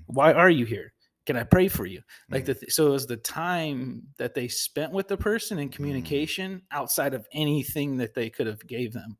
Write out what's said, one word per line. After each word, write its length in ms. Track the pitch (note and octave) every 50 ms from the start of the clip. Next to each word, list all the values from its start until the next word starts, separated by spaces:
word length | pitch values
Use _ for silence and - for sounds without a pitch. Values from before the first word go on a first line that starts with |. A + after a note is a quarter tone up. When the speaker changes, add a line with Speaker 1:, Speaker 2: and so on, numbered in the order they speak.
| D#2+
Speaker 1:
Why 260 | - B2+ C3+ C#3+ D#3+ C#3
are 160 | D#3 F3 F#3
you 140 | E3+ C#3 A#2+
here? 260 | A2 A2+ G2 - - - _ _ _ _ _ _
Can 100 | - C3+
I 60 | A#2+ A2+
pray 260 | - - F3+ F3+ -
for 160 | - - G#2
you?'" 160 | F#2 F#2 - - _ - - _ _
Like, 140 | - C3+ C3
Speaker 2:
Mm. 20 |
Speaker 1:
the 80 | C#3 B2+
th-, 180 | - - - -
so 140 | - D#3
it 40 | D3
was 160 | C#3 C#3 B2+
the 120 | A#2+ A#2+ A2+
time 920 | - - - D#3 E3 F3+ F3+ E3+ D#3+ D3+ C#3+ B2 C3 C3 B2 A#2+ - C#3 -
that 160 | - B2 B2 -
they 140 | C3+ B2 B2
spent 440 | - - - - - C#3+ D#3 D3+ E3+
with 160 | G3 F#3+ G3
the 100 | G3 G3
person 400 | - G#3+ G#3+ A3+ - - G#3 D#3
in 100 | C#3+ C3
Speaker 2:
Mm. 40 | -
Speaker 1:
communication 880 | - C#3+ C#3+ C#3 C3 E2+ E2 D3 C#3+ D3+ D#3+ - - F#3+ F#3+ F#3+ F#3 - _
outside 420 | - D3 C3 B2+ - - C#3 C#3 C3
of 160 | B2 G#2 - -
anything 640 | D3+ D#3 D3 D3+ D3 C3 - - D3+ C#3+ C#3+ C3+ B2+
that 160 | A#2+ A2 -
they 160 | B2+ A#2 A2+
could 160 | - - B2+
have 200 | A2 G#2 G#2+ -
gave 280 | - A#2 A#2 B2 A2 A2+
them. 240 | A#2+ - A2+ G#2+ -